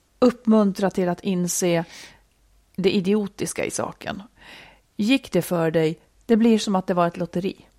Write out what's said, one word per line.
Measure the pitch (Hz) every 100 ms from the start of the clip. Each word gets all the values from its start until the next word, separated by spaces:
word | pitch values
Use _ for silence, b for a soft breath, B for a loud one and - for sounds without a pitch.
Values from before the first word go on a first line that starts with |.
| _ -
uppmuntra | 247 - - 220 202 190 196
till | - 180
att | 175
inse | - 180 175 - 185 170 165 B B B B _ _ _ _ -
det | 185
idiotiska | 202 180 214 196 - 170 -
i | -
saken. | - - - - - 208 _ B B B B B -
Gick | 208 269 -
det | 180
för | - 175 165
dig? | 165 156 170 _ _ -
Det | 226
blir | 233 220
som | 214 190
att | 185
det |
var | 180 170
ett | 175
lotteri. | 170 180 185 - -